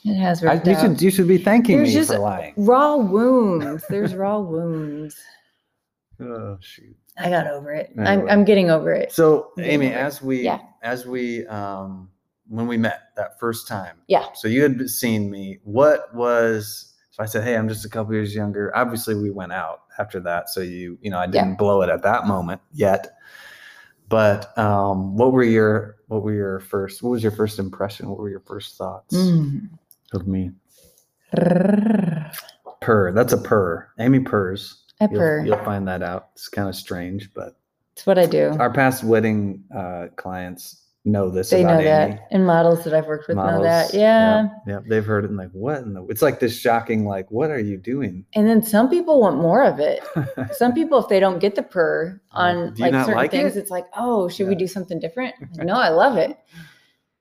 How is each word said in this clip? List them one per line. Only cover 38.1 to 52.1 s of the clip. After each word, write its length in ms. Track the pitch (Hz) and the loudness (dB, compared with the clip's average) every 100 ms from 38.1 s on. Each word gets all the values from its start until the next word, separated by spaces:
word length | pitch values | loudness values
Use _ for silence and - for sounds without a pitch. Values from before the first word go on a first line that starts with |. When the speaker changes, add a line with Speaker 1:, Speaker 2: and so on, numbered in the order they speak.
| 185 | 4
Speaker 1:
I 80 | 170 | 4
do. 280 | 156 147 147 | 2 2 2
Speaker 2:
our 100 | 120 | 0
past 300 | 120 135 127 | 2 2 2
wedding, 600 | 113 113 110 107 101 95 - | 2 4 4 0 -2 -6 -12
uh, 340 | 104 90 90 87 - | -10 -8 -10 -12 -12
clients 680 | 95 92 90 90 - - _ _ - | -10 -10 -10 -14 -18 -20 _ _ -2
know 220 | 104 95 | 0 0
this 200 | 92 95 | -2 2
Speaker 1:
They 120 | 185 | 4
Speaker 2:
about 160 | 175 165 | 6 4
Speaker 1:
know 60 | |
that. 240 | 156 156 151 | 4 4 2
Speaker 2:
Amy. 100 | 208 - | -2 -2
Speaker 1:
And 160 | 196 185 | 0 4
models 360 | 165 165 170 | 4 4 2
that 100 | 165 | 2
I've 120 | 156 151 | 0 0
worked 220 | 147 - | -8 -4
with 80 | 131 | -2
know 260 | 95 95 | 0 2
that. 220 | 165 170 160 | 2 2 2
Speaker 2:
Models, 80 | |
Speaker 1:
Yeah. 540 | 196 214 226 220 214 208 - 107 | 2 4 6 6 4 0 -4 -10
Speaker 2:
yeah, 60 | |
yeah, 60 | 101 110 | -10 0
they've 160 | 110 | 0
heard 200 | 104 107 | 2 0
it 40 | 101 | 0
and 80 | 104 | -6
like, 120 | 92 | -8
"What 260 | 92 117 147 | -8 -6 -6
in 100 | 120 | -8
the," 120 | 98 92 | -12 -10
it's 160 | 104 | 2
like 180 | 151 127 | 2 2
this 160 | 123 104 | -2 0
shocking, 460 | 123 117 113 110 | 0 0 0 -2
like, 260 | 104 98 95 | 0 -4 -6
"What 200 | 110 156 | -4 -2
are 100 | 143 | -2
you 160 | 104 98 | -4 -6
doing?" 480 | 104 135 120 90 95 | -6 -6 -6 -8 -8
Speaker 1:
And 120 | 214 214 | 0 4
then 140 | 226 | 2
some 260 | 220 208 254 | 2 2 2
people 320 | 349 339 294 | 2 4 4
want 160 | 208 139 | 4 4
more 260 | 165 202 | 2 4
of 140 | 262 135 | 4 2
it. 220 | 151 147 - | -2 -2 -6
Speaker 2:
<laughs> 380 | - 135 - 113 | -6 -6 -6 -8
Speaker 1:
Some 200 | - 240 | 0 0
people, 260 | 247 320 277 | 0 2 2
if 100 | 208 | 2
they 120 | 196 | 2
don't 200 | 190 180 | 2 2
get 140 | 202 202 | -2 -2
the 60 | |
purr 580 | 240 185 160 151 165 | -6 -2 0 0 -4